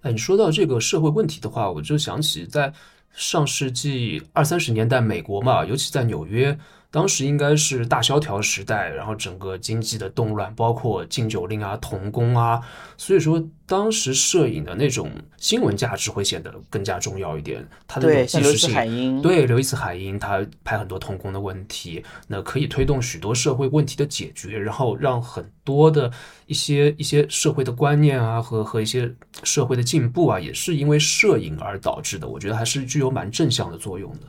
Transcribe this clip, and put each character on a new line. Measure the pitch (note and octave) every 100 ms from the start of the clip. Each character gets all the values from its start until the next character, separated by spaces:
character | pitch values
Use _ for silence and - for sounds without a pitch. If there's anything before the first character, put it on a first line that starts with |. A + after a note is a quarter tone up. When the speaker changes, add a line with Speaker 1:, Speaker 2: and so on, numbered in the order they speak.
Speaker 1:
哎， | C3+
你 | A2+
说 | - G3+
到 | A3+
这 | -
个 | E3 A#2+
社 | - D#3
会 | D#3
问 | D#3 D3+
题 | -
的 | G#2+
话， | A#2+ G2+
我 | D#2
就 | D2+ D3+
想 | B2+ G2
起 | D#3 - E2+
在 | D3 C#3+ - - _ _
上 | - - E3+
世 | C#3 - C3+
纪 | B2 C#3+ C3 A2+ D#2 -
二 | -
三 | D3+ F3
十 | -
年 | G#2+ A2+
代 | B2+
美 | A2+ F2
国 | E2 G2+
嘛， | A#2+ G#2
尤 | E2
其 | B2+ -
在 | C#3+
纽 | A#2+ E2
约， | D#2+ A2 C#3 D3 - - _
当 | D3 F#3
时 | -
应 | C3+ D3
该 | C#3+ D3+
是 | - C3
大 | A#2 C3+
萧 | A2 C#3
条 | D3 G2+
时 | G#2 -
代， | G2 G#2+ F2
然 | C#2
后 | G#2
整 | A2+ G2 F#2
个 | F#2+ F#2+
经 | - A2
济 | A2 A2
的 | F#2+
动 | - A2 G#2
乱， | F#2+
包 | A2 A#2
括 | A#2+ A#2+ F#2+
禁 | E2 - A2
酒 | A2 F#2
令 | G#2+
啊、 | G2+ G#2+
童 | - G2 G2+
工 | A#2+ A#2+ A#2+
啊， | A#2 A#2 A#2+ - - -
所 | - F#3+
以 |
说 | D3+ E3 D#3+ - -
当 | F#3+ G#3+
时 | A3 C3
摄 | C3+ - - A#2+
影 | D#2
的 | D#2 F#2
那 | C#3
种 | A#2+ D2+ A1 - _
新 | - A#3
闻 | E3 G2+
价 | A#2+ G2
值 | -
会 | G2+
显 | G2 F2+
得 | D#2+ - -
更 | G#2
加 | G2+ F2+
重 | - F#2+
要 | F2 D#2
一 |
点， | D#2 A1 C#2+ - -
它 | C3
的 | D#3+
那 | D3
种 | B2+ D#3
纪 |
实 |
性。 |
Speaker 2:
对， |
像 |
刘 | C#3+
易 | C#3+
斯 | -
海 | C#3+ A2+
因。 | A#2+ B2+ C3
Speaker 1:
对， | D#3+ F3+ B2+
刘 | A#2+
易 |
斯 | C3+
海 | - G2 F2+
因 | G2 G2+
他 | - G2 G2+ -
拍 | - G#2+
很 | F#2+
多 | F#2
童 | - F#2+
工 | G2
的 | F#2+
问 | G2 F#2+ G2
题， | - F2+ D#2+ - - -
那 | G2
可 | - C3+
以 | D3
推 | C#3
动 | C3+ C#3
许 | A#2+ D#2+
多 | G#2
社 | B2 D3+
会 | B2+ C3+
问 | D3+
题 | C#3+ -
的 | C#3+
解 | - G2
决， | - G2 A2
然 | G#2
后 | - B2
让 | A#2+ C3+ B2
很 | A#2 - - _
多 | - C#3 D#3
的 | D3+ B2 - - - _
一 |
些， | D#3 - C#3+ D3 D3
一 |
些 | D3 C#3+ D3
社 | - D#3
会 | C3+
的 | B2
观 | A#2+ C#3+ D3
念 | D3+ C3
啊， | A2+ A2+
和， | A#2 A2+
和 | G#2+ A2+
一 | G#2+
些 | B2 A#2+ - - -
社 | - - A#2+
会 | B2
的 |
进 | A#2+ D#3+ A#2+
步 | F3 D3+
啊， | F#2+
也 | C#2+
是 | - -
因 | D#3 C#3+
为 | D3+
摄 | D3+ - G#3+ B2+
影 | F2+ D#2
而 | G2+ G2
导 | - -
致 | - D#2+
的， | B1+
我 | B1+
觉 | F#2+
得 | A2+
还 |
是 | A2+ C#3 B2+
具 | D3+
有 | C3
蛮 | A#2 F#2
正 | A#2 D3+
向 | A#2 F2+
的 | E2
作 | G#2 F#2
用 | G#2+
的。 | D#3